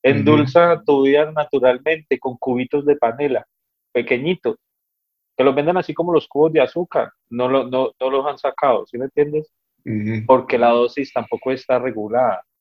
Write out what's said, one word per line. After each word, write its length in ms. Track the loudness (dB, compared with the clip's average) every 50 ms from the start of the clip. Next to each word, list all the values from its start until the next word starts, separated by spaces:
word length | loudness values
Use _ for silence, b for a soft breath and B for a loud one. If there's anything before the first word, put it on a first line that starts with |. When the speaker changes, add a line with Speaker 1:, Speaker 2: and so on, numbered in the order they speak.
| 2
Speaker 1:
Ujú. 100 | 2 2
Speaker 2:
Endulza 640 | 2 4 4 4 4 4 4 4 4 4 4 2 0 2
tu 180 | 0 2 4 4
vida 260 | 4 4 2 2 0
naturalmente 840 | -2 -6 -6 -2 -2 2 2 2 2 2 -2 -4 -4 -4 _ _ -4 -4
con 180 | -4 -10 -8
cubitos 480 | -6 -4 -4 -2 -4 -4 -2 -4 -2 0
de 100 | 0 0
panela, 500 | 2 0 -2 -2 -2 -4 -2 -2 -4 -6 _ _ _ _ _ _ _ _ _ _
pequeñitos. 600 | -6 -2 -2 -4 -2 -2 -4 -4 -2 _ -6 -6 _ _ _ _ _ _ _ _ _ _ _ _ _ _ _ _
Que 60 | 0 2
los 120 | 2 2
vendan 220 | 2 0 0 -2
así 160 | -2 -4 -4 -6
como 180 | -6 -4 0 0
los 140 | -2 -2
cubos 240 | -2 0 2 2 2 4
de 80 | 2
azúcar. 500 | 0 0 0 -8 -8 _ -4 -4 -4 -4 _ _ _ _
No 180 | -6 -4 -2
lo, 180 | 0 0 0 -2
no, 240 | -2 -2 -2 -2 -4 _ _
no 100 | -4 -2
los 160 | -2 -2 -2
han 120 | -4 -6
sacado, 480 | -4 -6 -6 -4 0 0 2 2 0 -2
¿sí 100 | _ -10
me 80 | -10 -10
entiendes? 460 | -4 _ -2 -2 0 -2 -6 -8 _ _ _ _ _ _ _ _
Speaker 1:
Ujú. 400 | -6 -6 -4 -4 -4 -6 -6 2
Speaker 2:
Porque 320 | 2 2 2 4 -2 0
la 120 | 2 2 2
dosis 440 | 4 2 0 0 -2 -6 -8 -6 -6
tampoco 380 | -8 -6 -6 -8 -6 -4 -6
está 280 | -6 -6 -2 -2 -2 0
regulada. 640 | 0 -4 -6 -6 -6 -2 -2 0 0 0 -2 -4 -10 _ _ _